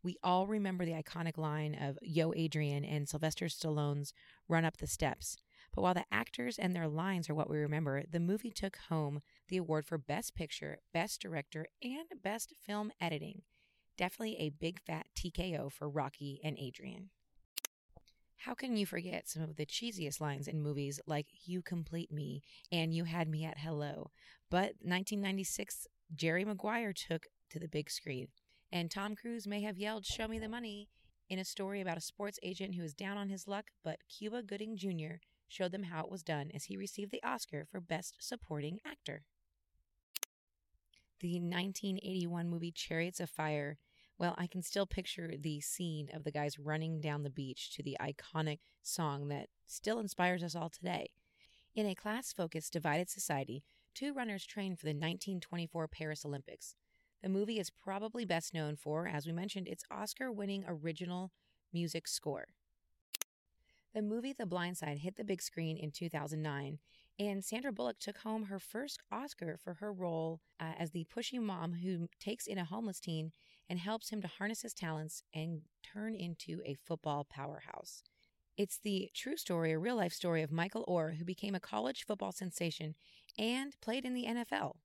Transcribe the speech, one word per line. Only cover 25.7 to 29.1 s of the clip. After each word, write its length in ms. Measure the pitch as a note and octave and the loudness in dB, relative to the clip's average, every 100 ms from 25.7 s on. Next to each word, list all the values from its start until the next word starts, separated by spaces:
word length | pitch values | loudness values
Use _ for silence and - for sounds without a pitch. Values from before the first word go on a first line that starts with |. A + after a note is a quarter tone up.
| - - _ _ | -4 -8 _ _
Jerry 320 | D#3 D#3+ E3+ | 2 4 6
Maguire 480 | G#3 G3 G#3+ A#3 A3 | 4 2 2 2 2
took 360 | F3+ - E3 - _ _ | -2 0 0 -2 _ _
to 100 | D#3+ | -6
the 80 | E3 | 0
big 200 | D3+ D3+ | 0 0
screen, 380 | - - B2+ - - _ _ _ | -4 -4 -4 -4 -12 _ _ _
and 180 | F3+ E3+ | -2 0
Tom 240 | G3 G3+ | 0 -2